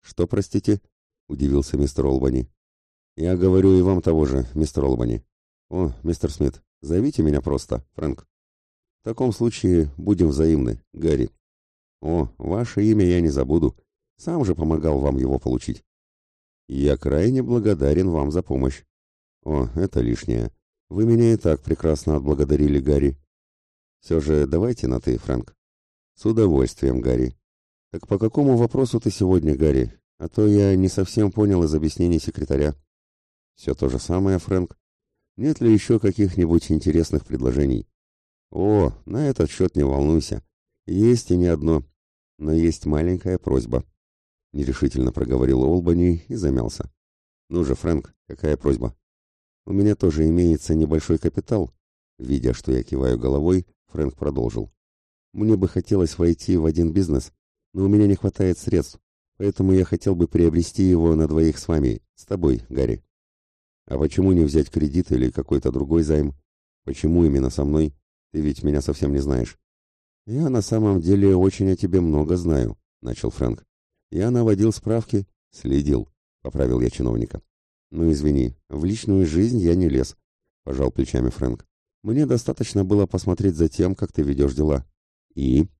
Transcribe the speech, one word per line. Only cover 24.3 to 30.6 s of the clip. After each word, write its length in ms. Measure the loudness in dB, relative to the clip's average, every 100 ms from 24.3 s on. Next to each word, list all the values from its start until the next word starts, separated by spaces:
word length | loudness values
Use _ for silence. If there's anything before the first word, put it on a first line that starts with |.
| 0 2
давайте 400 | 0 -2 -4 -4
на 140 | -4
"ты", 180 | -2 -4
Фрэнк". 360 | -4 -6 -6 _ _ _ _ _ _
"С 100 | _
удовольствием, 760 | -2 2 2 4 0 -2 -2 0
Гарри". 360 | 0 0 -2 -6 _ _ _ _ _
"Так 160 | -16 -4
по 120 | -2
какому 380 | 0 2 2 4
вопросу 440 | 2 0 -2 -2
ты 100 | -4
сегодня, 460 | -2 2 2 2 0
Гарри? 360 | 2 2 -2 -8 _ _
А 100 | -8
то 180 | 0 4
я 300 | 4